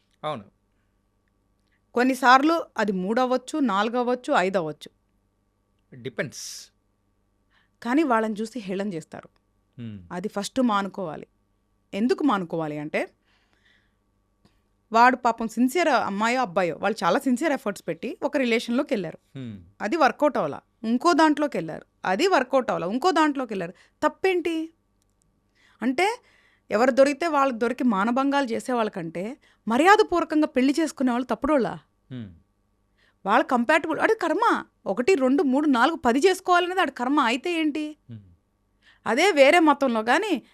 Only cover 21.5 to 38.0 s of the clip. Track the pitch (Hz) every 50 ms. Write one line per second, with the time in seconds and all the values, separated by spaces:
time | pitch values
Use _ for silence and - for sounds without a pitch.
21.5 | - 196 165 156 151 - - _ _ _ - 185 185 202 320 392 370 285 254 254
22.5 | - 269 240 - 185 165 165 180 214 254 247 370 302 320 311 302 269 277 262 220
23.5 | 214 196 175 165 - _ _ _ _ - 302 302 302 _ - 381 370 359 311 349
24.5 | 330 320 320 320 _ _ _ _ _ _ _ _ _ _ _ _ _ _ _ _
25.5 | _ _ _ _ _ - 214 254 262 294 359 415 466 - _ _ _ _ _ _
26.5 | _ _ _ - 202 208 247 269 254 262 269 285 294 285 339 339 302 285 277 277
27.5 | 262 214 233 233 254 - 285 247 214 190 202 233 247 262 269 277 277 285 277 226
28.5 | 226 214 - - 247 240 220 214 - 190 165 165 165 170 190 220 285 - _ _
29.5 | _ _ - 208 226 254 311 381 415 427 427 - 370 339 330 320 320 311 302 302
30.5 | - 254 254 277 285 330 320 277 - - 269 254 233 240 262 - 220 - - 269
31.5 | 311 277 214 - - 156 _ _ _ _ _ - 135 123 110 95 85 80 _ _
32.5 | _ _ _ _ _ _ _ _ _ _ _ _ _ _ - 190 208 262 320 -
33.5 | 269 240 240 226 311 330 311 320 302 269 - 330 440 440 359 320 311 370 466 440
34.5 | 330 - - _ _ _ - 202 190 240 247 370 381 277 262 254 269 285 349 262
35.5 | 247 285 302 302 262 240 240 320 330 - - 240 226 285 277 392 370 370 - 370
36.5 | 359 349 359 349 370 381 349 277 - - 240 254 285 302 262 226 240 269 - 359
37.5 | 349 320 320 311 269 302 302 302 302 _